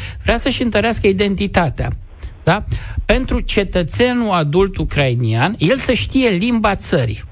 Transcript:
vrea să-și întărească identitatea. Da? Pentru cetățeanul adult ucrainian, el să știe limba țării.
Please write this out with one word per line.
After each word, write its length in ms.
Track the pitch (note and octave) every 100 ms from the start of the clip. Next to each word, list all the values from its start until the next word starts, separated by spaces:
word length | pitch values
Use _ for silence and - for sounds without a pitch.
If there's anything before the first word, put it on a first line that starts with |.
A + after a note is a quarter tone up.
| - -
vrea 140 | - A#3
să-și 240 | C#4 A#3+
întărească 460 | B3 G#3 A3 A3 G#3
identitatea. 840 | F#3+ G3+ F#3+ G3+ G3 E3 - A#2 A#2+ - - - -
Da? 200 | - F#3+ G#3+ - - - -
Pentru 340 | A3+ B3+ A#3+
cetățeanul 920 | - - F#3+ F#3 E3+ - B3 B3 A3+
adult 460 | F3+ D3+ E3 G3 F#3+
ucrainian, 800 | D3+ - C#3 A#2+ A#2+ A2+ D3+ G#3+
el 180 | D#3+ C4
să 180 | -
știe 360 | B3 - C4+ B3+
limba 460 | F3+ A3+ A#3 G#3+ G3
țării. 480 | - E3 A#2+ - -